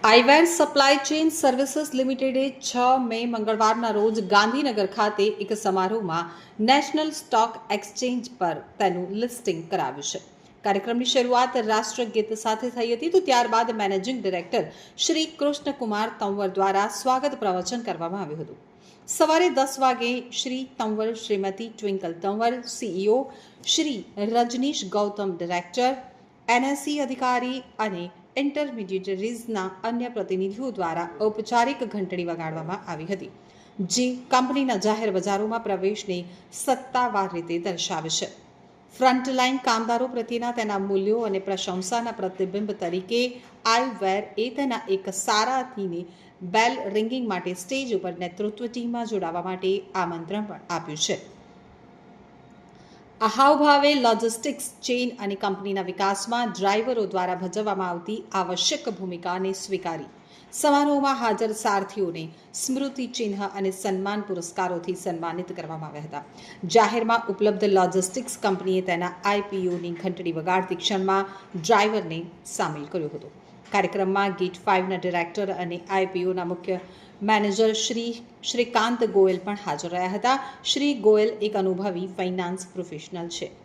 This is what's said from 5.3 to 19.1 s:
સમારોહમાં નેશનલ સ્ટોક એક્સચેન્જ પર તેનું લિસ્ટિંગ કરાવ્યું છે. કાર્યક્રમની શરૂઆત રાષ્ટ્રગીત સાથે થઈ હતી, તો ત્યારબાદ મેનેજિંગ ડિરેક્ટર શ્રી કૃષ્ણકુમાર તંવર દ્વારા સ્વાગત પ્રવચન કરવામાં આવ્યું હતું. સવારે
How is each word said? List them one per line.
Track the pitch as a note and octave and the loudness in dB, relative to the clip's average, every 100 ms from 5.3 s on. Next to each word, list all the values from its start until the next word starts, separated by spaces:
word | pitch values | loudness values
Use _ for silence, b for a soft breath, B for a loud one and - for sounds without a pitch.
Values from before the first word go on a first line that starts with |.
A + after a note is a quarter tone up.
| G3+ G3+ | 2 -6
સમારોહમાં | G#3+ G3+ F#3+ F#3 A3 F#3 D#3+ E3+ B B - | -2 0 0 0 0 -2 -4 -4 B B -2
નેશનલ | A3 C#4 D4 D4+ D#4 | 4 4 4 -2 -2
સ્ટોક | D4+ - A3+ A#3 - - | -6 0 2 2 -2 -6
એક્સચેન્જ | G#3 - - B3+ B3 - - | -6 -6 -4 -2 -2 -6 -2
પર | F3 D3+ - - | -2 -2 -10 0
તેનું | G3 F3 F3+ | 0 0 -4
લિસ્ટિંગ | G3+ A#3+ - - E3 E3 | -4 -4 -2 -4 -4 -2
કરાવ્યું | F#3 C3+ C#3+ | -2 -2 -4
છે. | C#3 F3+ - B B - | -8 -10 -12 B B -6
કાર્યક્રમની | G#3 G3 A#3 A#3 B3 | 0 0 0 -2 2
શરૂઆત | C4+ B3 B3 B3+ B3+ | 2 4 4 4 2
રાષ્ટ્રગીત | A3 A3 A3+ - A#3 G#3+ G#3+ | 2 0 0 -4 -2 0 -2
સાથે | A3 A3+ A3 B3 | -2 -2 -2 -2
થઈ | A#3+ A#3 | -2 -2
હતી, | A#3 D#4+ | 0 4
તો | F4+ | 4
ત્યારબાદ | F4 B3 A#3 A3+ A#3 | 6 4 6 4 2
મેનેજિંગ | A3 G3+ G3 F#3+ C4 | 0 0 0 -2 -2
ડિરેક્ટર | G3 F3+ E3+ A#3+ D#3 B B - | -2 -2 -2 -2 -2 B B -4
શ્રી | - D#4+ D#4 | 0 2 0
કૃષ્ણકુમાર | - C#4+ C#4+ C#4+ C#4 A3+ G#3 A3+ A3+ | 0 0 0 -6 -4 -2 -2 -2 -2
તંવર | G#3 G3+ F#3+ | -2 0 0
દ્વારા | F#3 G3 F#3+ G#3+ | 2 4 4 2
સ્વાગત | - C4 C4 C#4+ C4+ | 0 2 2 2 0
પ્રવચન | G3+ F3+ F3+ A#3+ | 0 0 -2 -4
કરવામાં | A3+ E3 E3+ G3 | -4 -4 -4 -4
આવ્યું | D#3+ D#3 | -6 -8
હતું. | C#3+ - - - B B | -10 -14 -20 -20 B B
સવારે | - | -10